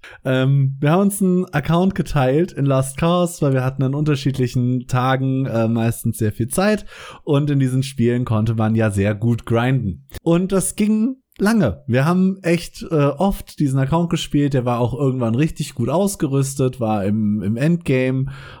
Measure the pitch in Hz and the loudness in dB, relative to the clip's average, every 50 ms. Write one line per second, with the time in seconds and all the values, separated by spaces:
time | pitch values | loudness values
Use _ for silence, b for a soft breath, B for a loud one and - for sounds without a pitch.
0 | B B B B _ 131 131 131 131 135 139 139 135 135 135 135 143 147 160 185 | B B B B _ -2 0 2 2 2 2 2 2 0 0 0 2 2 4 4
1 | 202 196 202 - 196 185 180 180 185 - - 147 135 - 165 170 185 190 190 - | 4 2 2 0 0 2 2 0 0 -2 -4 -4 0 0 2 2 2 2 0 -2
2 | 139 - - 147 131 131 135 156 175 175 - - 139 139 135 131 131 135 - - | -4 -2 0 0 2 2 2 2 0 -2 -2 -2 0 2 2 0 0 -2 -4 -2
3 | 170 170 175 180 175 170 - - 156 143 135 131 127 131 131 135 135 131 139 147 | 0 2 2 2 0 -2 -2 -2 0 0 0 0 0 -2 -2 0 -2 -2 0 0
4 | 156 147 147 135 - 170 135 131 127 120 - 135 123 123 127 127 123 - - 127 | 0 0 0 0 0 -2 0 0 -2 -2 0 -2 -2 0 -2 -4 -4 -2 -2 0
5 | 123 127 131 131 131 135 131 131 135 120 107 117 113 113 113 117 113 117 113 - | 0 0 0 0 0 0 0 -2 -2 -2 0 0 0 2 0 0 0 0 -2 -2
6 | - 117 110 - 113 107 - - 117 127 - 185 190 208 214 202 - B B B | -4 -4 -2 0 -2 -2 -2 -2 -6 -4 0 0 2 2 0 0 -4 B B B
7 | B B B B B - 147 139 151 147 147 139 135 127 127 135 131 - - - | B B B B B 0 0 2 2 2 2 2 2 2 0 0 -2 -2 -2 0
8 | 117 117 120 123 127 - 113 107 107 113 113 110 110 110 110 110 110 107 98 98 | 2 2 2 0 0 0 0 0 0 0 0 0 0 2 2 2 2 2 2 2
9 | 98 104 107 101 110 120 117 113 - - 117 113 117 127 135 131 107 98 90 - | 0 0 0 0 0 0 0 -2 -2 -2 0 0 2 2 0 0 0 -4 -6 -8
10 | - _ - - _ 165 170 175 185 180 196 190 185 - - - 208 208 214 220 | -14 _ -20 -6 _ 2 2 2 2 0 0 -2 -2 -2 -2 -2 0 0 2 2
11 | 220 269 262 - _ _ _ - - 202 226 220 165 113 87 - - - 113 127 | 0 -2 -2 -6 _ _ _ -2 0 2 2 2 2 0 -2 -4 -4 0 0 2
12 | 139 165 180 185 185 190 190 190 - 156 175 170 - - - - 226 - 165 151 | 2 2 2 4 2 2 0 -2 0 0 0 0 -2 -8 -14 -14 -8 -2 0 2
13 | 143 143 143 139 185 202 190 - - - - - 151 139 135 135 135 135 160 170 | 2 2 2 0 0 0 0 -2 -8 -16 -4 -2 -2 0 2 0 0 0 0 0
14 | 175 170 175 160 - - - 147 143 143 139 131 120 123 123 117 123 113 120 127 | 0 0 -2 -4 -4 -2 0 0 0 2 0 0 0 0 0 0 0 -2 -2 0
15 | 147 131 123 131 120 113 113 123 156 160 - - 147 - - - 117 117 139 175 | 0 0 0 0 0 0 2 2 0 0 -2 -6 -10 -10 -4 -4 -4 -2 0 0
16 | 202 196 196 - 165 139 135 139 135 135 - - 135 127 123 - 117 110 110 104 | 0 -2 -2 -4 -4 -2 0 0 0 -2 -2 -2 -2 -2 0 -2 -2 -2 0 0
17 | 95 101 104 110 107 104 104 107 85 98 113 117 139 165 175 170 - - 131 127 | 0 0 0 0 0 0 0 0 0 -2 -2 0 2 2 0 0 0 0 0 2
18 | 127 131 131 131 135 135 B B B B B B | 2 0 0 -2 -2 -4 B B B B B B